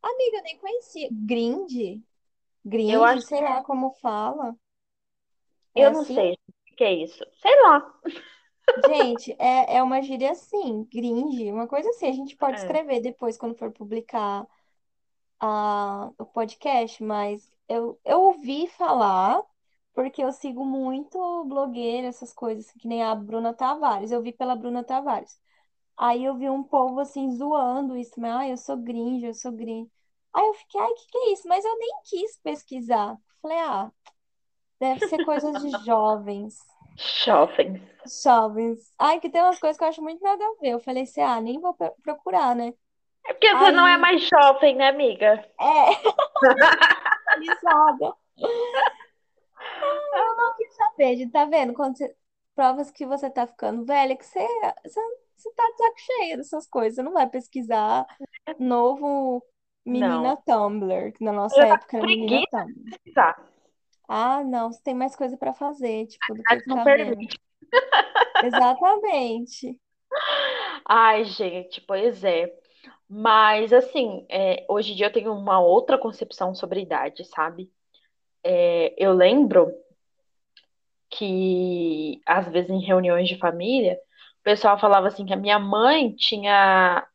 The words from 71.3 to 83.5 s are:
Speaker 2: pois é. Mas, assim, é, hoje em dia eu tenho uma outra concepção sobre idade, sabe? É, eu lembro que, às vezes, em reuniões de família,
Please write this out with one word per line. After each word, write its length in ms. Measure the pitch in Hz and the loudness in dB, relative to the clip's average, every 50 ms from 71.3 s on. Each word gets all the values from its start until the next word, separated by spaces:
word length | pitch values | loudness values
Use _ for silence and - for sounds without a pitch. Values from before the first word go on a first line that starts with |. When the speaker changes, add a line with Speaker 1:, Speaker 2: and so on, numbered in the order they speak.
| 185 - 220 185 175 180 180 180 - - | -6 -6 -6 -6 -6 -8 -12 -12 -16 -20
Speaker 2:
pois 420 | _ _ 202 190 208 240 220 190 185 | _ _ -4 0 0 0 -2 0 -2
é. 300 | 196 175 165 170 170 - - _ _ _ _ _ - - _ _ _ | 0 0 0 -2 -4 -6 -14 _ _ _ _ _ -20 -20 _ _ _
Mas, 640 | 196 208 214 226 220 220 220 214 214 214 220 220 226 | -14 -2 2 4 6 6 6 6 6 4 2 6 6
assim, 520 | 247 254 254 - 311 285 226 196 190 - _ | 6 6 4 -2 -2 -2 -2 -4 -10 -12 _
é, 360 | - 190 196 190 185 175 - - | -4 0 0 0 0 -2 -2 -4
hoje 240 | 196 208 214 196 208 | -2 -2 -2 -4 -4
em 20 | |
dia 120 | 185 208 208 | -2 -2 0
eu 60 | 208 | 0
tenho 200 | 233 202 226 214 | -2 -2 -2 -8
uma 260 | 202 202 202 190 190 | -6 -2 2 4 6
outra 380 | 180 170 175 220 247 - 269 262 | 6 6 6 6 4 4 0 0
concepção 560 | - 233 220 - - - - - 190 185 185 | 0 -4 -8 -8 -12 -12 -8 -6 -6 -6 -4
sobre 260 | 185 - 175 185 185 | -6 -6 -6 -6 -6
idade, 440 | 196 165 165 143 131 147 - - 185 | -4 -4 -4 -4 -4 -6 -8 -12 -20
sabe? 460 | - - - 156 160 170 170 185 185 _ _ _ _ _ _ _ _ _ _ _ _ _ _ _ | -14 -6 -4 -4 -4 -6 -10 -18 -18 _ _ _ _ _ _ _ _ _ _ _ _ _ _ _
É, 500 | 175 185 175 175 175 170 170 165 160 - - 185 | 0 2 4 4 2 4 2 0 0 0 0 2
eu 100 | 196 185 | 4 6
lembro 580 | 185 180 185 226 277 294 214 - 185 165 135 - - - _ _ _ _ _ _ _ _ _ _ _ _ _ _ - _ _ _ _ _ _ _ _ _ _ | 6 6 6 6 6 4 6 6 6 4 4 0 -10 -18 _ _ _ _ _ _ _ _ _ _ _ _ _ _ -20 _ _ _ _ _ _ _ _ _ _
que, 1120 | - - 214 202 190 185 190 185 185 180 180 180 180 175 170 165 160 151 156 151 143 - _ | -12 -8 -6 -4 -2 0 0 0 0 0 0 -2 -2 -2 -2 -2 -2 -2 -4 -6 -8 -8 _
às 220 | - 170 185 185 175 | 0 0 0 0 -2
vezes, 200 | 160 175 180 175 | -2 -2 -2 0
em 100 | 190 190 | -4 -4
reuniões 460 | 185 190 190 185 185 180 175 175 185 175 | 0 2 2 2 4 2 2 2 0 -2
de 100 | 180 185 | -2 -2
família, 580 | - 175 | -2 -2